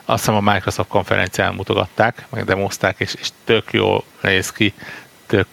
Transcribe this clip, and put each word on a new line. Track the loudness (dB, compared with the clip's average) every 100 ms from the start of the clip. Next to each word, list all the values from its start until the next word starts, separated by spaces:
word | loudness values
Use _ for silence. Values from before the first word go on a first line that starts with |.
| -2
azt | 0 2
hiszem | 2 4
a |
Microsoft | 2 0 -4 -2
konferencián | -2 0 0 0 0 -2
mutogatták, | -2 -2 -2 -2 0 0 0 -10
meg | -8 -2
demozták, | -2 -2 -2 -2 -2
és, | -6 -6
és | -12 -8
tök | 0 0 0
jól | 0 2 0 -2 -4
néz | 0 2 0
ki, | 0 0 0 -12 -18 -20 -20 -2
tök | 0 0